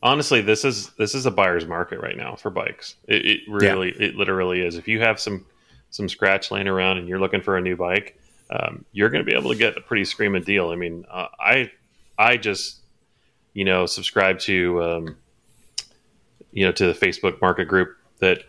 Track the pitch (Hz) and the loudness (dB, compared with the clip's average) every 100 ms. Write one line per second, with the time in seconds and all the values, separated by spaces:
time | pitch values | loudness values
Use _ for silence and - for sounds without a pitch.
0 | 120 143 143 123 101 110 139 107 95 - | 2 2 4 4 4 2 2 -2 -6 -4
1 | 107 135 127 98 95 87 82 85 87 92 | -4 -2 0 2 2 2 -2 -4 -6 -6
2 | - - - - 104 92 - - - - | -8 -8 -10 -8 -6 -4 -6 -8 -16 -10
3 | - 110 87 104 104 104 101 92 92 - | 0 0 2 -2 -2 2 2 2 -2 -2
4 | 101 90 98 95 90 90 90 85 110 110 | -2 -2 -2 0 0 0 -2 -4 -4 -2
5 | 113 107 - 98 - _ _ _ _ - | -2 -2 -4 -6 -10 _ _ _ _ -8
6 | - - 98 98 - 101 98 95 95 92 | -8 0 0 0 -2 -4 -2 0 0 -2
7 | 87 92 95 101 101 95 92 90 87 98 | -4 -2 -2 -2 0 0 0 -2 0 -2
8 | - - _ _ - - 50 50 - 98 | -2 -16 _ _ -10 -6 -6 -8 -10 0
9 | 107 143 - - 127 113 113 - - 113 | 0 2 0 0 0 2 0 0 -4 -2
10 | 92 - 104 95 87 101 85 87 87 85 | -2 -2 0 0 0 0 0 -4 -6 -10
11 | - 92 90 - 101 131 117 _ _ _ | -10 -8 -8 -2 2 2 0 _ _ _
12 | _ - 113 123 104 95 - - _ _ | _ 2 4 4 0 -4 -6 -12 _ _
13 | _ _ _ _ _ 104 95 92 90 - | _ _ _ _ _ -2 2 2 2 -2
14 | 95 104 95 92 - 92 87 87 85 85 | -2 2 4 2 0 2 2 0 0 -2
15 | 80 78 _ _ _ _ _ - - _ | -6 -14 _ _ _ _ _ -16 -16 _
16 | _ _ _ _ _ - 95 - 92 80 | _ _ _ _ _ 0 2 4 2 2
17 | 92 - 95 - 92 92 85 95 90 - | 0 0 -2 2 2 2 2 2 0 -6
18 | _ - 92 90 | _ 0 2 2